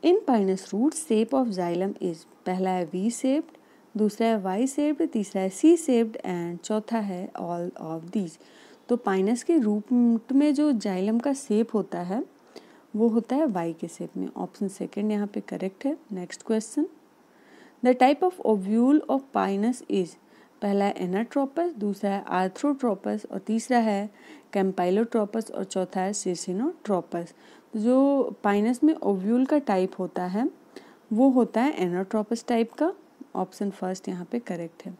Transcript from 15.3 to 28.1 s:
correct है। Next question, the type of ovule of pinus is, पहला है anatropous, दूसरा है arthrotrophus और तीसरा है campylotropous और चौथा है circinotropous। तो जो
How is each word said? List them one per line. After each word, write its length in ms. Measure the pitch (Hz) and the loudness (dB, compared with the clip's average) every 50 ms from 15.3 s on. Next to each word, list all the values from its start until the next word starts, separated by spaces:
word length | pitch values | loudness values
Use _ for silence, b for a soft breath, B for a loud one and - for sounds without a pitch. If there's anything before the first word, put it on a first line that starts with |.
| 202 208 | -4 -8
correct 460 | 202 - 190 175 185 190 190 - - | -8 -8 -8 -6 -6 -6 -8 -4 -4
है। 100 | 277 302 320 - _ 208 | -4 -4 -6 -8 _ -10
Next 300 | 185 180 170 - - - | -10 -10 -10 -14 -16 -4
question, 440 | - 226 220 220 - - 294 302 392 - - _ _ _ _ B B B B B B B B B B B B - | -2 -2 -2 -2 -2 -2 -2 -2 -2 -4 -16 _ _ _ _ B B B B B B B B B B B B 2
the 180 | 247 254 247 254 | 2 4 6 6
type 280 | 262 294 285 - 370 | 4 4 4 2 0
of 160 | 359 - - | 0 0 2
ovule 540 | - 220 202 185 190 214 226 240 254 285 302 - - | 2 2 2 2 0 2 2 4 4 4 2 2 0
of 100 | 269 269 269 - _ | -2 -2 -2 -2 _
pinus 540 | 214 190 190 196 196 208 233 262 - - _ | 0 0 0 0 0 0 0 -2 -2 -6 _
is, 180 | - 202 180 165 - - b b b b b b b _ - | -2 -2 -2 -2 -6 -20 b b b b b b b _ -2
पहला 220 | 202 202 202 196 | 0 2 2 2
है 100 | 202 - | 0 0
anatropous, 840 | - 185 180 180 196 233 233 - 285 277 269 269 - 339 359 320 | -2 -4 -2 -2 -2 -2 -2 0 -2 -2 0 0 -2 -2 -2 -2
दूसरा 340 | 226 202 208 196 196 - 202 | -4 -4 -4 -4 -2 -2 -2
है 160 | 196 196 - | -2 -2 -4
arthrotrophus 1040 | - - 185 185 190 190 - - 285 294 277 262 240 202 196 - 214 208 214 - - | -2 -2 0 0 0 -2 -2 0 0 0 0 0 -2 -2 0 -2 -4 -4 -4 -6 -8
और 80 | - 196 | -10 -10
तीसरा 400 | 196 - 214 226 226 - 254 240 | -4 -2 -2 -2 0 2 2 2
है 320 | 226 220 208 196 202 214 B B B B B B B B - | 2 2 0 0 -2 -6 B B B B B B B B -2
campylotropous 960 | 202 190 190 185 - 180 180 185 208 233 233 - 226 208 202 - 226 214 - - | 0 0 0 2 0 0 2 4 2 2 2 2 0 0 0 -2 -6 -6 -4 -6
और 120 | - 196 | -8 -8
चौथा 360 | 190 - 196 185 180 - 190 | -4 -2 -4 -4 -2 -2 -2
है 120 | 185 196 208 | -2 -2 -2
circinotropous। 1200 | 208 - 190 180 175 - - 180 190 247 311 370 - - 214 202 180 170 - - 175 170 170 - B B B B B B B - | -4 -4 -4 -4 -4 -4 -6 -4 -2 -2 -4 -4 -6 -4 -2 0 0 0 -4 -6 -8 -8 -8 -14 B B B B B B B -6
तो 80 | 220 | -2
जो 500 | 208 233 254 262 269 277 | 2 4 4 6 6 4